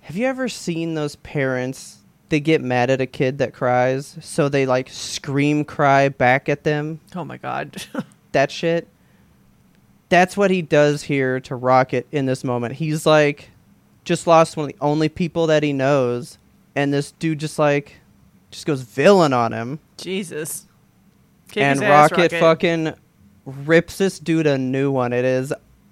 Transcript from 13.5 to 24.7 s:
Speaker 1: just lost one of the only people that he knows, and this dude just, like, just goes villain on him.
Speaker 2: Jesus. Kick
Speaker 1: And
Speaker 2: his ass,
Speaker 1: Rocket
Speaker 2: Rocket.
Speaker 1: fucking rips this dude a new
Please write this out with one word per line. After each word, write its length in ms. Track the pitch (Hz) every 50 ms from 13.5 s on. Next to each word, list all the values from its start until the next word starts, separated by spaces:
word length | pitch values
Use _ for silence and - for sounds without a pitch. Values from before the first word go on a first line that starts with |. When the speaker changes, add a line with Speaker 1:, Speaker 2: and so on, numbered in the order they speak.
| _ _ _ _ _ _ _ _ _ _ _
Speaker 1:
just 240 | - 175 160 - -
lost 300 | 170 160 165 160 - -
one 80 | 151
of 60 | 135 -
the 100 | _ -
only 220 | 147 147 156 156 151
people 400 | 151 - 185 160 - 170 165 156
that 160 | 156 151 147
he 80 | 147
knows, 680 | 143 135 131 135 147 139 131 120 120 120 139 - - _ _ _ _ _ _ _ _
and 180 | 139 143 143 143
this 200 | 143 143 - _
dude 260 | _ - 165 160 147
just, 180 | 160 156 - -
like, 360 | 156 147 143 143 143 - - - _ _ _ _ _ _ _ _ _ _
just 140 | - - -
goes 160 | - 151 131
villain 500 | 131 - - - 139 185 202 190 170 147
on 220 | 135 123 117 117 117
him. 260 | 110 117 120 139 156 _ _ _
Speaker 2:
Jesus. 720 | - - 165 185 190 214 160 - 147 160 160 - - - _ _ _ _ _ _ _ _ _ _ _ _ _ _ _ _ _
Kick 140 | - - 139
Speaker 1:
And 160 | 139 135 139
Speaker 2:
his 40 | -
ass, 280 | - 143 147 151 139
Speaker 1:
Rocket 120 | - - 175 165 170
Speaker 2:
Rocket. 60 | 170
Speaker 1:
fucking 520 | 170 165 160 160 - 175 165 165 160 156 - _ _ _ _ _ _ _ _ _ _
rips 520 | 143 135 139 139 147 165 165 170 - - -
this 200 | 196 190 185 -
dude 280 | 151 170 165 160 160 147
a 100 | 139 131
new 340 | 131 127